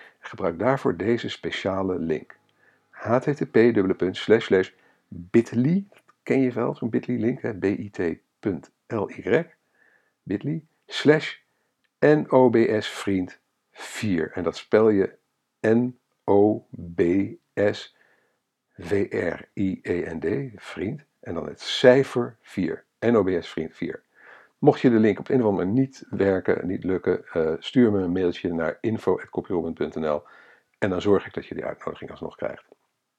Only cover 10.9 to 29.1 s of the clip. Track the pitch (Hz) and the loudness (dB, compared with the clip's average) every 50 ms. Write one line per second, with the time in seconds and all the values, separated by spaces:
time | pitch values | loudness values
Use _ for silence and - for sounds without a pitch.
10.9 | - - - 135 151 156 - - - - _ _ _ _ _ _ _ _ _ _ | -8 0 4 4 4 4 2 -6 -12 -14 _ _ _ _ _ _ _ _ _ _
11.9 | _ - - 147 151 151 - - - 131 127 123 113 113 117 - 113 107 101 - | _ 2 4 4 4 4 2 2 4 6 6 6 6 4 2 2 0 -2 -2 -6
12.9 | - - - 101 98 92 90 - - _ _ _ _ _ _ _ _ - - - | -10 -8 -4 -2 -2 -2 -2 -4 -10 _ _ _ _ _ _ _ _ -20 -18 -14
13.9 | - - 110 104 90 82 78 - - 92 85 85 80 - - - - 107 110 110 | -10 -6 -2 0 0 0 -2 -2 -4 -4 -4 -4 -4 -6 -4 2 4 6 6 6
14.9 | 107 98 92 - - _ _ _ _ _ _ _ _ - - 110 113 120 123 127 | 6 4 2 0 -2 _ _ _ _ _ _ _ _ -2 2 4 4 4 2 0
15.9 | 123 _ _ _ _ _ - - 98 101 104 107 110 117 - _ - - 87 85 | -4 _ _ _ _ _ -2 2 4 4 4 4 2 -2 -6 _ -16 -14 -14 -10
16.9 | 85 87 90 85 92 98 98 110 - - _ _ - - 101 104 95 - - - | -2 0 2 2 2 2 0 -2 -6 -16 _ _ -4 0 0 0 0 -2 -10 -18
17.9 | _ _ _ _ _ _ _ _ _ _ _ _ _ _ _ _ _ - 90 87 | _ _ _ _ _ _ _ _ _ _ _ _ _ _ _ _ _ -14 -6 -4
18.9 | 101 101 104 - - 104 95 85 - - - _ - - 98 95 90 - - 98 | -2 -2 -2 -2 -4 -4 -4 -4 -6 -8 -12 _ -6 -4 -2 -2 -4 -4 -6 -6
19.9 | 90 87 80 82 82 78 80 82 107 139 139 127 104 92 - - - - 85 104 | -4 -4 -4 -6 -8 -6 -4 -4 -4 -4 -6 -8 -12 -18 -18 -14 -10 -8 -6 -6
20.9 | 143 147 _ _ _ _ - - 87 82 76 73 71 - - - - - - 127 | -8 -10 _ _ _ _ -12 -10 -8 -8 -8 -10 -12 -12 -10 -8 -4 4 6 6
21.9 | 123 139 131 - - 123 120 120 - _ _ - - 101 90 - - - _ _ | 6 6 2 0 -2 -6 -6 -6 -8 _ _ -10 -6 -4 -4 -4 -4 -8 _ _
22.9 | _ - - 117 120 107 95 92 92 85 80 - - 82 80 78 - - - - | _ -2 0 2 2 2 2 2 -2 -4 -4 -6 -8 -8 -8 -8 -8 -8 -8 -8
23.9 | - - _ _ _ _ - - - - - _ _ - 143 147 - - - 127 | -8 -10 _ _ _ _ -20 -20 -20 -20 -20 _ _ 2 4 4 4 6 4 4
24.9 | 117 110 110 107 95 - - - - 127 117 107 98 85 90 92 110 131 135 135 | 6 6 4 4 2 0 -2 -2 0 2 2 2 0 0 -2 0 0 0 0 -2
25.9 | - - - - - - 98 98 95 92 - - 92 - - 90 98 - - 90 | -4 -16 -16 -10 -2 0 2 2 2 0 0 0 -2 0 0 -6 -6 -4 -2 -2
26.9 | 92 87 - 95 90 - - - - 87 80 80 80 - - - - 131 120 110 | -2 -2 0 0 -2 -2 -2 -6 -4 -2 0 0 -2 -4 -6 -2 2 4 4 4
27.9 | 104 98 92 85 87 95 92 87 87 - - 87 85 82 82 78 - - - 113 | 4 2 0 0 0 0 0 -2 -2 -2 -4 -4 -2 -2 -4 -4 -4 -4 -4 -4
28.9 | 110 92 - 95 | -4 -2 0 -2